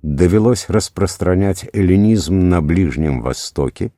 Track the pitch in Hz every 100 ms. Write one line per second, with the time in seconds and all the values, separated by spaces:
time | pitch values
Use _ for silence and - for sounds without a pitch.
0 | 76 71 87 107 113 117 - 107 - -
1 | 95 - 87 92 98 92 - 101 92 95
2 | 107 110 80 95 90 87 76 87 82 64
3 | 78 64 60 - - - 65 - -